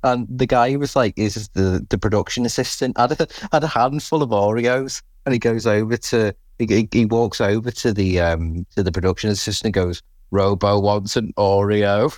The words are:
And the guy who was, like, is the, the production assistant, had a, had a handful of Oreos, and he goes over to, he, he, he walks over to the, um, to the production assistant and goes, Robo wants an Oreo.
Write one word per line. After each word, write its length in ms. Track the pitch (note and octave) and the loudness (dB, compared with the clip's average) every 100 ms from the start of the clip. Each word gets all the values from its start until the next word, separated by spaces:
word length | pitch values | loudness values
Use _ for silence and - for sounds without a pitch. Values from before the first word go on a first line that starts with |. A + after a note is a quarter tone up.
And 240 | C3 B2 - | 2 0 -2
the 160 | B2+ B2+ | -2 2
guy 240 | B2+ A#2+ | 4 2
who 80 | C#3 | 0
was, 180 | C#3+ - | 0 0
like, 220 | A2+ - | 0 0
is 300 | G#2+ G#2 G#2 | -2 -2 -8
the, 360 | - F#2+ F2+ - | 0 0 0 -2
the 100 | F#2+ | -2
production 480 | G#2+ G2+ F#2+ - A#2+ | 0 0 -2 -4 -4
assistant, 520 | - B2+ - C3 A#2 | -2 -4 -2 -4 0
had 140 | B2 | 0
a, 160 | D3+ D#3+ - G#3 | 0 -4 -6 -2
had 120 | D#3 | 0
a 40 | D3+ | 0
handful 540 | B2 B2+ D3 - D#3+ | 0 0 0 -2 -2
of 80 | C#3 | 2
Oreos, 720 | G#2+ G2+ A2+ A#2+ B2+ C3+ - - - - | 2 2 2 0 0 -2 -10 -14 -10 -2
and 60 | |
he 60 | B2 | 0
goes 280 | A#2 A2+ A2 | 0 0 2
over 300 | G#2 A2 A#2 | 0 0 -4
to, 380 | - A#2+ G#2+ - _ - | -2 0 0 -2 _ -6
he, 80 | A2+ | 0
he, 220 | G#2+ A2 | 2 2
he 140 | - | 2
walks 360 | A2 A#2 A#2 - | 2 2 0 0
over 300 | G#2 G#2+ A#2+ | 0 0 -2
to 220 | A2+ B2 | -4 -2
the, 280 | G#2 F#2+ F2+ | 0 0 2
um, 460 | E2+ E2 E2 E2 F2 - | 0 0 -4 -6 -6 -2
to 60 | |
the 100 | F#2 | -2
production 380 | F2+ F2+ F2+ G#2+ | 0 -2 0 -2
assistant 360 | G2+ - G2+ A2+ | -2 -4 -4 -2
and 80 | |
goes, 280 | G2 F2+ F2 _ _ - | 0 -2 -4 _ _ -4
Robo 480 | G2 G2 G2 G#2 G2+ | 0 2 2 2 2
wants 380 | G2+ G#2 G2+ - | 2 0 0 -4
an 160 | G#2+ G#2 | -4 0
Oreo. 800 | G2+ G2 G2+ G#2 G2+ G2+ C3 | 2 4 2 2 2 2 0